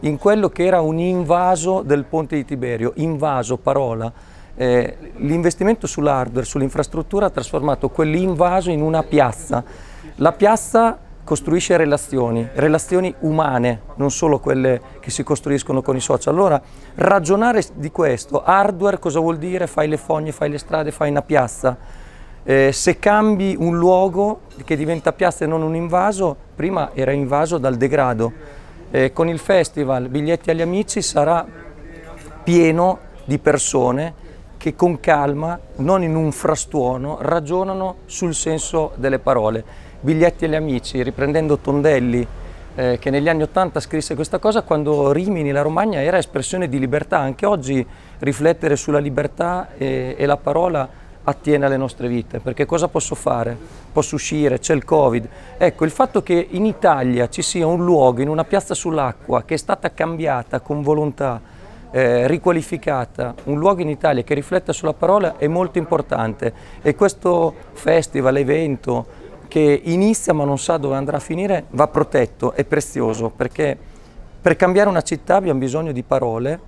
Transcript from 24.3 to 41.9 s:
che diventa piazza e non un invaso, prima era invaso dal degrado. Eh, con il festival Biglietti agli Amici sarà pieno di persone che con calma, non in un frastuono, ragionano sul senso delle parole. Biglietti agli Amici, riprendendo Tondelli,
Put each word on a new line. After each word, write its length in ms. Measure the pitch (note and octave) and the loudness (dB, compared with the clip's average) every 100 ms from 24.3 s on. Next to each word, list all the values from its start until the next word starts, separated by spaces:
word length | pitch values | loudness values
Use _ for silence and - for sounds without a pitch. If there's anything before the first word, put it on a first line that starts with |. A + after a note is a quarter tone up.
| G#3+ - - - | -2 -12 -20 -4
che 100 | D3+ | -2
diventa 380 | D#3 E3 - | -2 0 -2
piazza 320 | - F3+ - D#3 | 0 0 0 -2
e 20 | |
non 160 | D#3+ | -2
un 120 | D#3 E3 | -2 -4
invaso, 600 | E3+ F3+ G3 G3 F3+ C#3 - - | 0 0 0 0 -2 -2 -14 -6
prima 360 | E3 F#3 C#3+ | -4 -2 -4
era 180 | C#3 C3 | -2 0
invaso 460 | C#3+ C3+ C#3+ D#3+ E3+ | 0 0 0 0 0
dal 160 | C3 | 0
degrado. 580 | B2 C3+ D3 C3 A2+ A#2 - - - - - - | 0 0 2 0 0 -2 -4 -18 -20 -20 -20 -6
Eh, 200 | C3+ C3 | 0 0
con 160 | - E3 | 2 -2
il 100 | E3 | -2
festival 720 | - F#3+ D#3+ - C3 C3 B2+ | 2 2 2 -2 -2 -2 -2
Biglietti 420 | C3+ D3 E3+ - | -4 0 0 0
agli 100 | E3 | -2
Amici 400 | E3+ F#3 A3 A3 | 0 -2 -2 -4
sarà 420 | - - D3+ E3+ - - - - - - - - - - | -2 2 2 2 -2 -14 -18 -18 -18 -18 -18 -18 -18 -8
pieno 560 | - E3+ E3 D#3+ F3+ F3+ - - | 2 6 6 4 2 0 -8 -16
di 160 | - D3+ | -4 0
persone 760 | - C#3+ - C3+ B2 C3 E3 - - - - - | 2 2 0 2 2 0 -4 -10 -20 -20 -20 -8
che 180 | D#3+ - | -6 0
con 240 | F3+ D#3+ | 0 2
calma, 600 | - D3+ C#3+ C#3+ D#3+ E3+ - - | 2 2 2 -2 -6 -8 -12 -4
non 260 | C3+ F#3+ | 0 2
in 120 | E3+ D#3+ | 2 0
un 160 | D#3 | 0
frastuono, 840 | C#3 - D#3 - D3+ B2 B2+ C3+ D#3 | 0 -2 -2 -2 -2 -2 -2 -6 -6
ragionano 760 | - E3+ D3 F3+ F#3+ F#3+ F#3+ F3+ - | -2 -2 0 -2 -2 -4 -6 -8 -14
sul 300 | - F3 D#3 | -6 -4 -2
senso 560 | - D#3+ - E3 D#3 | -4 -4 -2 -2 -2
delle 240 | - C3+ C3 | -2 -2 0
parole. 460 | - B2 G#2+ A2 - - - - | 0 2 0 -2 -8 -18 -20 -6
Biglietti 440 | C3 D#3 E3+ - D#3+ | -2 2 2 2 -2
agli 80 | |
Amici, 480 | D#3 D#3 B2+ - C3 | -2 -2 -4 -4 -2
riprendendo 560 | B2 A#2+ C#3 D3+ D#3 D3 | -2 0 0 0 2 0
Tondelli, 720 | - C#3+ D3 | 0 2 4